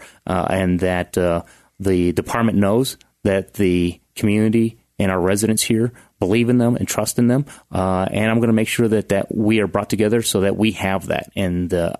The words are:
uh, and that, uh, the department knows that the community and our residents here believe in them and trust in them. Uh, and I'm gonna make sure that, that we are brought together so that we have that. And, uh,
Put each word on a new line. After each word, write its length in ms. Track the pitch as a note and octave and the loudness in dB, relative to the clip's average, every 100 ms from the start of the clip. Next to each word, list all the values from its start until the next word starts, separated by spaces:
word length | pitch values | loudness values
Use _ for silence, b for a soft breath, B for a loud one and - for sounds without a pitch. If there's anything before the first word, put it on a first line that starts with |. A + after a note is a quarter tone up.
| B B - | B B -4
uh, 180 | F2+ - | -2 0
and 300 | F#2+ F#2 F2+ | 0 0 0
that, 400 | F#2 F2+ F2 - | 0 -2 -2 0
uh, 240 | F2 E2+ - b b - | 0 0 -4 b b -6
the 320 | F#2+ F2+ F2 | 0 2 2
department 440 | F2 - A#2 A2+ G2 | 0 -2 0 0 2
knows 400 | G2+ A2+ C3+ - _ _ | 2 2 -2 -8 _ _
that 300 | G#2 F#2+ F#2+ | -2 0 -2
the 440 | - G2 F2+ F2 F2 _ | -2 0 2 0 -4 _
community 640 | - G#2+ G#2+ A2 A2+ A2+ - _ - | -4 0 2 2 2 0 -4 _ -4
and 100 | G2 | 0
our 100 | F#2 | 2
residents 420 | F2+ G2 A2 A2 | 0 2 0 0
here 300 | - A2 A#2+ b b _ | 0 0 0 b b _
believe 320 | F2+ A2+ A#2+ | 0 2 2
in 80 | B2 | 2
them 180 | A#2+ A#2+ | 2 0
and 100 | G2 | -2
trust 320 | - G#2+ - | -4 -4 0
in 100 | A#2+ | 2
them. 180 | B2+ C#3+ B _ | 2 -2 B _
Uh, 340 | F2+ F#2 F#2 F#2+ | -2 0 0 -2
and 200 | - A2 | 0 0
I'm 100 | A2+ | 2
gonna 120 | A#2 | 2
make 160 | A2 A2 | 2 0
sure 180 | - A2+ | 0 0
that, 200 | G#2+ - | 0 0
that 260 | G2 - | -2 -2
we 260 | - G#2+ A2 | -2 2 2
are 60 | G2 | 0
brought 220 | G2+ G2+ | -2 -2
together 320 | G2+ G#2+ A#2 | 0 2 0
so 220 | A2 G2+ | 0 0
that 160 | G2 F#2 | 0 0
we 140 | G#2+ | 0
have 340 | - F#2+ F#2+ F2 | 0 -2 -2 -2
that. 260 | E2 - | -6 -6
And, 380 | - F#2+ F2+ F2 | -4 -2 -2 -2
uh, 220 | F2+ E2+ - | -2 -2 -4